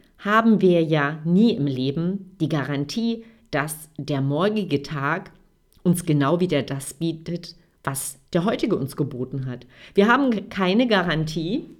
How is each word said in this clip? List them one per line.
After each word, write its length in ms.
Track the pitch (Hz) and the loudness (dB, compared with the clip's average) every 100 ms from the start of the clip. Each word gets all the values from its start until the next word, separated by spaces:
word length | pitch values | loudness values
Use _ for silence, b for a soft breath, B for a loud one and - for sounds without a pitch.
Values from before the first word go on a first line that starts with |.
| b b | b b
haben 420 | 202 220 226 208 | 0 2 4 6
wir 220 | 185 170 | 6 4
ja 400 | 160 156 143 160 | 4 2 0 -2
nie 280 | 156 180 233 | 0 4 4
im 140 | - 143 | 2 -2
Leben 720 | 127 131 156 175 196 - - | -2 -2 -2 -2 -4 -8 -6
die 120 | 156 | -2
Garantie, 760 | 156 135 143 143 233 226 226 B B B | -2 -2 -4 -4 -4 -4 -4 B B B
dass 380 | 147 151 - - - | -4 -4 -8 -14 -12
der 240 | 143 139 | -6 -2
morgige 600 | 135 143 202 214 170 143 | -2 0 0 0 -2 -2
Tag 500 | 139 151 139 165 - - _ _ _ _ | -4 -6 -4 -4 -8 -20 _ _ _ _
uns 220 | 185 170 | 0 0
genau 360 | 170 147 139 170 | 2 2 4 2
wieder 220 | 180 143 | 2 0
das 300 | - 135 - | -2 -6 -10
bietet, 640 | - 165 160 - 170 - - b b | -6 -6 -6 -8 -10 -10 -20 b b
was 340 | - 135 - - _ | -8 -8 -8 -12 _
der 100 | 175 | -2
heutige 320 | 185 254 269 190 | 0 0 0 0
uns 200 | 135 - | -2 -4
geboten 500 | 131 123 127 139 127 | -4 -4 -6 -6 -8
hat. 200 | 123 - B B | -10 -14 B B
Wir 120 | - 208 | 2 4
haben 440 | 254 269 208 - | 4 4 0 -4
keine 380 | 196 185 202 247 | -2 2 2 4
Garantie, 840 | 202 175 156 156 175 165 262 - - | 2 2 0 -2 -2 -2 -4 -6 -16